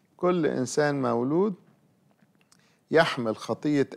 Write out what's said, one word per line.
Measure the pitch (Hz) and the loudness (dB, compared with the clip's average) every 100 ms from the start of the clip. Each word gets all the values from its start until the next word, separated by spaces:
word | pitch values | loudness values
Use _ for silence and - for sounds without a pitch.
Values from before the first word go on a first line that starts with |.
| _ _ | _ _
كل | 180 180 143 | 0 2 0
إنسان | 127 127 - 147 143 | 0 -2 0 0 0
مولود | 123 117 127 160 208 180 _ _ _ _ _ _ _ _ _ _ _ _ _ | 0 0 0 0 0 -2 _ _ _ _ _ _ _ _ _ _ _ _ _
يحمل | 147 160 - 113 107 | 2 2 0 -6 -6
خطية | - 113 151 143 135 | -6 -6 -2 0 -2